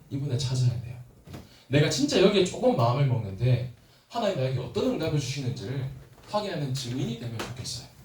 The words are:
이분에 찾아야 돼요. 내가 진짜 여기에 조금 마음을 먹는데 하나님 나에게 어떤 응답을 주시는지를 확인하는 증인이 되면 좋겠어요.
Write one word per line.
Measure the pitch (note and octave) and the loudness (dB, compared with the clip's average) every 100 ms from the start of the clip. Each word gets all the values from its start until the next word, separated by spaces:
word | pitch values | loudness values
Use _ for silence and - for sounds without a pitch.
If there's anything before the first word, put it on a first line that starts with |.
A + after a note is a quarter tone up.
| - | -8
이분에 | C#3 C#3+ - | -6 -2 -2
찾아야 | B2+ B2+ B2 - | 0 2 2 0
돼요. | - - - - - - - - - | -6 -12 -18 -20 -18 -18 -18 -20 0
내가 | D3 - | 4 4
진짜 | B3 C#4+ G#3+ | 2 2 6
여기에 | G3 G3+ | 6 6
조금 | F3+ - B3+ D3+ | 2 2 2 4
마음을 | A#2 C3 C3+ | 4 4 2
먹는데 | A2+ G2+ F#2+ B2 B2 - - - _ _ | 0 -2 0 2 2 0 -10 -20 _ _
하나님 | - A3 - | -2 0 0
나에게 | B2+ B2 | -2 -2
어떤 | - G3+ B3+ | -4 -2 0
응답을 | B3 D#3 D3+ | 0 0 0
주시는지를 | - D3 B2+ G2 G2 C3+ C3+ - - - - | -2 -4 -4 -4 -6 -6 -6 -8 -16 -20 -6
확인하는 | G#3 G3+ E3+ C#3 | -4 -2 -4 -4
증인이 | B2+ A#2+ B2+ G3 A#3 | -4 -4 -4 -4 -4
되면 | A#2 A2 | -8 -8
좋겠어요. | - - - - - - | -8 -10 -10 -10 -14 -20